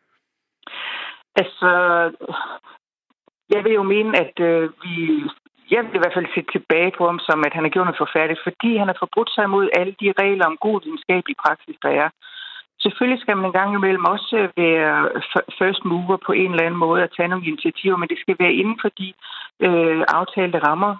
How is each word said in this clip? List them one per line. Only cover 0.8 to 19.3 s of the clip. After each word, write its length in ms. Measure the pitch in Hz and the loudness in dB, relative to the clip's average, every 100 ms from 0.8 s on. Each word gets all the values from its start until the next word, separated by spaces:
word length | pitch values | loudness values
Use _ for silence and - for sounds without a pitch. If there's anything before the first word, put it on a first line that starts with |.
| - - - - _ - | -12 -12 -14 -18 _ -4
Altså, 280 | 185 - 180 180 180 170 170 - - 175 - - - - _ _ _ _ _ _ _ 208 | -4 0 2 4 4 2 0 -4 -10 -8 -10 -12 -20 -20 _ _ _ _ _ _ _ 0
jeg 60 | 202 | 2
vil 80 | |
jo 100 | 214 | 0
mene, 280 | 196 202 220 208 165 | 2 2 2 0 0
at, 100 | - 170 | 0 2
øh, 140 | 165 160 - 180 | 2 0 -6 -10
vi... 100 | 165 165 151 143 - _ _ _ | -6 0 0 -2 -10 _ _ _
Jeg 100 | 220 226 | 0 0
vil 100 | 190 | 0
i 60 | |
hvert 140 | 170 180 | 0 0
fald 120 | 170 - | -2 -4
se 80 | - - | -4 -6
tilbage 360 | - 160 180 185 | 0 2 2 2
på 80 | 175 | 0
ham 80 | 170 - | 0 0
som, 160 | 156 151 | 2 2
at 60 | 165 | 0
han 80 | 156 | 0
har 60 | |
gjort 160 | 185 180 | 2 0
noget 180 | 160 147 | 0 -2
forfærdeligt, 360 | 170 156 160 - | 0 0 0 -4
fordi 220 | - 233 220 | -2 0 2
han 120 | 196 | 0
har 60 | 180 175 | -2 -2
forbrudt 260 | - 233 - | -2 0 0
sig 160 | 208 | 2
mod 180 | 196 196 - | 2 4 2
alle 160 | 185 190 | 0 0
de 140 | 202 190 | 0 2
regler 240 | 196 196 170 | 2 2 2
om 100 | 160 208 | 0 0
god 140 | 208 156 | -2 -2
videnskabelig 520 | 160 - 180 - 143 151 | -10 -2 -2 0 -2 -2
praksis, 320 | 156 - 151 | -2 -6 -6
der 100 | 143 143 | -2 0
er. 60 | 151 - - - - - - _ 202 | 0 -4 -18 -18 -16 -18 -20 _ -4
Selvfølgelig 360 | - 247 254 | 0 0 0
skal 140 | - 202 | -2 -2
man 100 | 190 | 0
en 120 | 185 | 0
gang 100 | 196 202 | 0 0
imellem 300 | 190 190 175 202 | 2 2 2 0
også, 220 | - 226 | -2 0
øh, 60 | 190 - | 0 2
være 300 | 170 160 156 147 147 - - | 2 4 2 2 0 -2 -2
f-, 180 | - - - | -2 -4 -2
first 260 | 190 190 185 | 0 0 -2
mover 320 | 170 180 185 - | -2 0 -2 0
på 60 | |
en 180 | - 190 | 0 0
eller 160 | 170 165 | 0 0
anden 140 | 175 165 | 0 2
måde 160 | 175 | 2
og 80 | 170 - | 0 -2
tage 120 | 175 | -2
nogle 180 | 185 170 | -2 -4
initiativer, 500 | 156 - - 190 180 | -4 -4 -2 0 0
men 120 | 175 | -2
det 100 | 339 | -4
skal 180 | - 180 | -2 2
være 140 | 175 175 | 2 2
inden 180 | 202 226 | 0 -2
for 80 | 214 - | -4 -4
de, 80 | 190 - - | -12 -12 -18